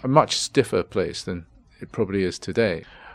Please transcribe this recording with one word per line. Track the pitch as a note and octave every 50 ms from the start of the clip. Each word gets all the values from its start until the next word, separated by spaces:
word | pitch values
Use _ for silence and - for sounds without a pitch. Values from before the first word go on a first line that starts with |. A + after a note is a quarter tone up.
| -
a |
much | C3 C3+ D#3 A#2+ - -
stiffer | - - - - C#3+ A#2 - - F#2 E2+
place | - - G2+ F2 D2 - - -
than | G2 F#2 F2 E2+ - - - _ _ _ -
it | G2+ -
probably | - - G#2+ F#2 G2 G2+ F#2+
is | F2+ -
today, | - - G2+ F2 A2 A#2 G2+ E2+ D#2+ D#2 - - - - -